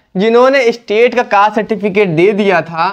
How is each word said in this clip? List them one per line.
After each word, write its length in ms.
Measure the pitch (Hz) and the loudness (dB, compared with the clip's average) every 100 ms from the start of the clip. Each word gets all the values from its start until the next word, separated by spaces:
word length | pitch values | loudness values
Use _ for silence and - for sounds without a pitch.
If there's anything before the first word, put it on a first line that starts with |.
| _ 185 | _ -4
जिन्होंने 560 | 214 233 254 277 233 | 0 2 4 2 0
स्टेट 440 | 233 - 208 240 226 | -2 -2 0 0 0
का 80 | |
कास्ट 320 | 240 202 208 220 | -2 0 0 0
सर्टिफिकेट 540 | 214 214 208 190 202 | -4 -4 -2 0 0
दे 220 | 156 185 | 2 2
दिया 280 | 202 202 175 | 2 0 0
था 240 | 160 165 175 | -2 -4 -6